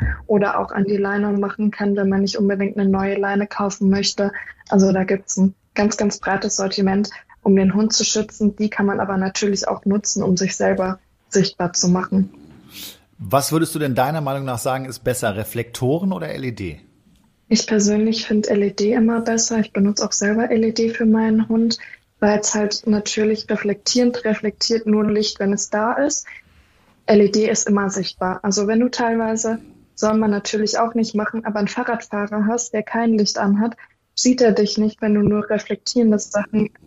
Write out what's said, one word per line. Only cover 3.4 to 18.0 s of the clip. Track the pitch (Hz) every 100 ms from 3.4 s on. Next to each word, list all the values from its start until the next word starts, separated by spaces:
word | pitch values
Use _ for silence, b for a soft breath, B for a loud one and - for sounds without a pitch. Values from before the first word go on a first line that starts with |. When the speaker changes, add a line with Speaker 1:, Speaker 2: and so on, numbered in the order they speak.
| 202
Speaker 1:
kaufen | - 202 - 190
möchte. | 196 196 - 202 B B B B
Also | 202 190
da | 190
gibt's | 190 196 - -
ein | 190 - _
ganz, | - 208 -
ganz | 208 -
breites | - 190 214 -
Sortiment, | 196 196 190 196 208 B B B
um | -
den | 196 190
Hund | 190 214
zu | -
schützen. | 214 214 214 - 208 208
Die | 214
kann | - 202
man | 196
aber | 190 190
natürlich | 190 - 202 196 -
auch | 202
nutzen, | 202 202 - 196
um | 190 185
sich | 190 -
selber | 190 190 185 190 _ _ _
sichtbar | 202 170 - 175
zu | - 180
machen. | 185 190 190 190 - - - B B B B B -
Speaker 2:
Was | 101 135 135
würdest | 156 160 151
du |
denn | 147
deiner | 127 127 160
Meinung | 143 139
nach | 135 120
sagen, | 135 131 131
ist | 113
besser, | - 120 113 98
Reflektoren | 104 120 113 - 123 160 190
oder | 180 156
L | -
E | 131
D? | 107 92 73 _ _ _ _ _ _ -
Speaker 1:
Ich | 220 -
persönlich | 214 202 208